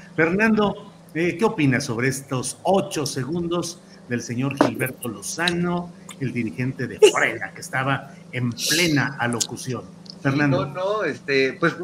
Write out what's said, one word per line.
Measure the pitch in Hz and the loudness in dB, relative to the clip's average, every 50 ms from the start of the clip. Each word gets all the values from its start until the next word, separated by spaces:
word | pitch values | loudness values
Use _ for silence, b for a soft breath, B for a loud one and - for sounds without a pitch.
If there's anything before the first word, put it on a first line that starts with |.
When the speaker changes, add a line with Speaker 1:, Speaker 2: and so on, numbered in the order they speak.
| B B B | B B B
Speaker 1:
Fernando, | - 160 165 180 202 220 226 214 208 208 196 - - - - - - - - - | 2 2 4 4 4 4 4 6 4 4 2 0 -2 -10 -18 -20 -20 -16 -8 -2
eh, | 156 170 175 156 165 | 0 0 0 0 2
¿qué | 220 | 2
opinas | 214 - - 147 135 123 113 - | 2 4 4 4 4 4 4 2
sobre | - 113 110 123 135 | 0 -2 0 0 0
estos | 135 - - - 135 127 117 - - - | 0 -2 -6 -4 -4 -4 -4 -4 -8 -4
ocho | - 170 190 196 - - - 160 139 | 2 2 4 4 2 0 -2 -2 -2
segundos | 139 - 139 123 131 170 180 170 165 175 175 165 - - B B B B B B - | -2 -2 -4 -4 -4 -2 -2 -2 -2 -2 -2 -2 -4 -8 B B B B B B -4
del | 120 120 | -4 -4
señor | - - 120 120 135 139 139 139 143 | -4 -4 -2 -2 -2 -2 0 -2 -2
Gilberto | 123 110 - 131 120 - - - 120 | -2 -2 -2 -4 -4 -6 -8 -10 -10
Lozano, | 101 98 - - - - 170 180 175 170 175 175 175 175 175 - - B B B - - | -10 -8 -10 -10 -6 -4 -2 -2 -2 -2 -2 -2 -2 -4 -6 -8 -14 B B B -10 -8
el | 135 117 | -6 -4
dirigente | - 120 110 107 - - 127 131 131 - 127 | -4 -4 -4 -4 -4 -4 -4 -4 -4 -6 -8
de | 113 98 - | -6 2 6
Frena, | - 392 - 135 151 123 - - 98 92 - | 6 6 6 6 2 0 0 -2 -8 -10 -10
que | - | -12
estaba | - - - - 131 139 139 - - B B B B - | -12 -4 -2 -2 0 0 0 -2 -4 B B B B -8
en | - 123 127 120 | -6 -2 -2 -2
plena | 113 - - - 156 165 180 165 151 135 120 127 - - | -2 -2 -2 0 2 2 4 4 4 2 2 0 0 -2
alocución? | 117 120 120 113 - - 123 - - 127 123 107 92 - - - - - - - | -2 0 0 -2 -2 -4 -6 -10 -6 -6 -6 -6 -6 -10 -16 -18 -18 -18 -10 -2
Speaker 2:
Sí, | - 139 | 0 2
Speaker 1:
Fernando. | 131 147 147 143 139 139 143 | 2 4 4 4 4 2 0
Speaker 2:
no, | 143 - | -2 -4
no, | 185 185 196 208 214 196 | -4 -2 -2 0 0 0
este, | 151 123 - - - 139 135 135 131 123 - | -2 -4 -4 -2 0 2 4 4 2 2 0
pues, | 170 165 - 175 | 0 0 0 0